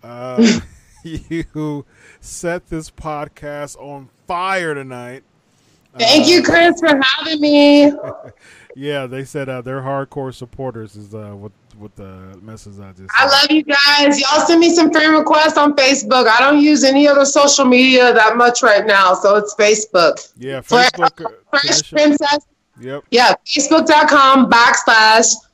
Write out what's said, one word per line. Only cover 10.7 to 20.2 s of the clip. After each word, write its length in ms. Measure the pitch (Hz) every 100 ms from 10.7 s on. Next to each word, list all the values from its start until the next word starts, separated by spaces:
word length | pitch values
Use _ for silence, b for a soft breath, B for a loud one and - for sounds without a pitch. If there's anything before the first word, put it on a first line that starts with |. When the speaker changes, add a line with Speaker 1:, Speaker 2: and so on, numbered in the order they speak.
| 113 110
Speaker 1:
is, 180 | 104 101
uh, 180 | 107 104
what, 180 | 101 104 _ _ 107
what 180 | 104 104
the 420 | 98 92 95 95
message 380 | 107 110 104 101
I 140 | 98
just 180 | 92 - -
Speaker 2:
I 100 | 277
Speaker 1:
said. 40 | 277
Speaker 2:
love 80 | 294
you 120 | 311
guys. 560 | 294 285 285 294 285 277
Y'all 260 | 277 302 302
send 140 | 330
me 120 | 339
some 200 | 339 320
friend 200 | 311 311
requests 440 | 311 302 311 311 302
on 160 | 294
Facebook. 540 | 285 262 269 214 254 233
I 100 | 226
don't 220 | 269 294
use 240 | 294 294
any 240 | 262 269 294
other 160 | 285
social 400 | 277 302 285 285
media 500 | 254 247 262 254 247
that 220 | 226 214 240
much 260 | 240 240
right 240 | 240 202 214
now, 260 | 196 190
so 200 | 185 202
it's 220 | 208 208 -
Facebook. 760 | 208 214 202 180 160 -